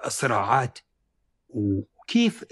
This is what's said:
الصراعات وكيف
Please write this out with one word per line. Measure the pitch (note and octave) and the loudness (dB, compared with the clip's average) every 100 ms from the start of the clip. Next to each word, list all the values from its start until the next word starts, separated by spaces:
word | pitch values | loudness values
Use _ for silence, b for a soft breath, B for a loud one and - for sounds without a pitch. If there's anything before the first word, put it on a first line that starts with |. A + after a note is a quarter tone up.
| - | -8
الصراعات | - C3+ G#2+ G2 C3 B2+ - _ _ _ _ _ _ _ | -4 0 0 2 0 0 -8 _ _ _ _ _ _ _
وكيف | A#2+ G2+ G2 - _ - A#3 A#3 - - | -4 -2 -2 -6 _ -2 2 2 0 -10